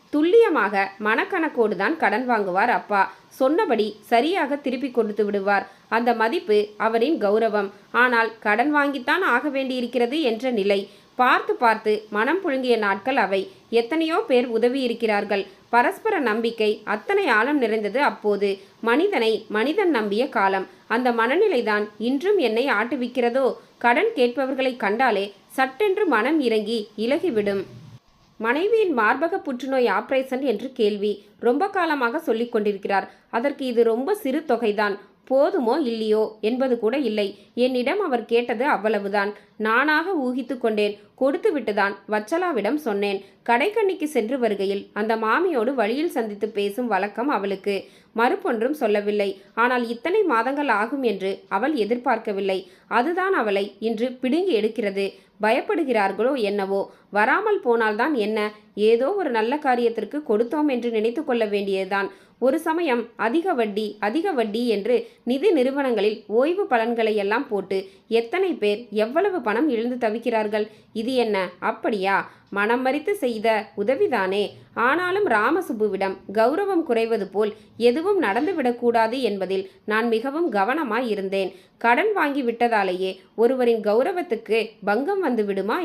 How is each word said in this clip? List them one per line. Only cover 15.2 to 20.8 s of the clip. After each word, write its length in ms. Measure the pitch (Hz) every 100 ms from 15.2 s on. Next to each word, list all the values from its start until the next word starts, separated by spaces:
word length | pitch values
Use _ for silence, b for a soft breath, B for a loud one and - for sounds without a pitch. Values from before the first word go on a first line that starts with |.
| 202 202 - B B
பரஸ்பர 460 | 240 277 392 440 392
நம்பிக்கை 520 | 240 214 226 226 214 220 -
அத்தனை 420 | 208 - 403 359
ஆழம் 320 | 214 240 302
நிறைந்தது 380 | 226 220 208 226
அப்போது. 480 | 269 208 208 202 202 196 B B
மனிதனை 500 | 226 254 403 339 220 220 -
மனிதன் 420 | 208 247 320 381
நம்பிய 340 | 254 214 208 262
காலம். 380 | 233 196 190 185 B